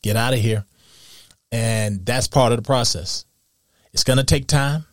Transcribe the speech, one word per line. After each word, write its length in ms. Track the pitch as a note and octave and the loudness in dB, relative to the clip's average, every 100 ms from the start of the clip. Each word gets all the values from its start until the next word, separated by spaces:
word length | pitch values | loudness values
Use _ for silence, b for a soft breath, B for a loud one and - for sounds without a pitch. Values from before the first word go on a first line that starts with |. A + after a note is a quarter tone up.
Get 140 | G#2+ A2 | -2 0
outta 220 | A#2+ B2+ | 0 2
here. 280 | A2 G#2+ - B B B B B B B _ | 0 0 -4 B B B B B B B _
And 540 | A#2 A2+ A2 G#2+ G2 G2 | -4 0 0 -2 -4 -2
that's 220 | B2+ A2+ | -2 0
part 240 | C#3+ A#2+ | 2 4
of 60 | A#2+ | 2
the 60 | |
process. 640 | A2+ C3 A#2 E2+ F#2+ - - _ _ _ _ _ _ | 0 0 0 -4 -6 -10 -12 _ _ _ _ _ _
It's 100 | - | -4
gonna 200 | - C3 | 2 2
take 240 | C3+ D3 C3+ | 2 0 2
time. 380 | D3 C#3 D#3 D#3 | 0 0 -4 -8